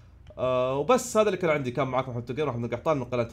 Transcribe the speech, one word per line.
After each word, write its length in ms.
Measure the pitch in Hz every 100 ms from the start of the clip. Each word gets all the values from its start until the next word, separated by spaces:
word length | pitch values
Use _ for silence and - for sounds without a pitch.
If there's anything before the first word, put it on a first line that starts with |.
| - - - -
آه، 400 | 127 127 127 135
وبس 400 | 151 254 - 220
هذا 100 | 214
اللي 100 | 185
كان 120 | 170
عندي. 220 | 147 127
كان 160 | 123 131
معاكم 240 | 127 131
محمد 140 | 120 120
تقير، 200 | 131 151
محمد 280 | 120 117
القحطان 240 | 117 165 147
من 60 |
قناة 240 | 123 123 117